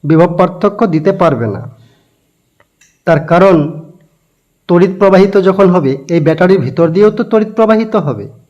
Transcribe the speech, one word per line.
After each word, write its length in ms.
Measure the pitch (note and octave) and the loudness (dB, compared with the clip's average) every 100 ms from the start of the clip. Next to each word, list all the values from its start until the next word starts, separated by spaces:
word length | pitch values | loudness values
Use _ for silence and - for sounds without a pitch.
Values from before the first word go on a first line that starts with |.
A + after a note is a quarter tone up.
বিভব 260 | D3 D#3 E3+ E3+ | -2 0 0 0
পার্থক্য 420 | F3+ F#3 G#3 - A3+ | -2 0 -4 -2 -2
দিতে 180 | D#3 F3+ - | 0 -2 0
পারবে 260 | E3+ B2+ A2+ | 0 0 -6
না। 80 | G2 - _ _ _ _ _ _ _ _ _ _ _ _ _ - | -8 -12 _ _ _ _ _ _ _ _ _ _ _ _ _ -2
তার 140 | D#3+ - | -2 2
কারণ 260 | E3+ F#3+ E3+ D3+ - - - _ _ _ _ _ _ - | 2 4 4 0 -8 -18 -20 _ _ _ _ _ _ -2
তড়িৎ 240 | F3 F#3+ F#3 | 2 2 2
প্রবাহিত 340 | G3 F#3 G3 G3 F#3+ | 2 4 2 2 0
যখন 180 | F#3+ F#3+ | 2 2
হবে, 180 | F3+ C#3 C#3 - | 2 -2 -4 -4
এই 60 | E3+ D3+ | -2 0
ব্যাটারির 340 | D#3+ F3+ F#3+ B2+ | 0 2 2 0
ভিতর 200 | B2+ E3 | -2 0
দিয়েও 160 | E3+ G#3 G#3+ | 2 0 0
তো 40 | A3+ | -2
তড়িৎ 180 | A3 G#3+ A3 | -2 -2 -2
প্রবাহিত 360 | A3 A3 A3 G#3+ D3 | 0 0 0 -4 -4
হবে 200 | G#2+ G2+ - | -8 -12 -18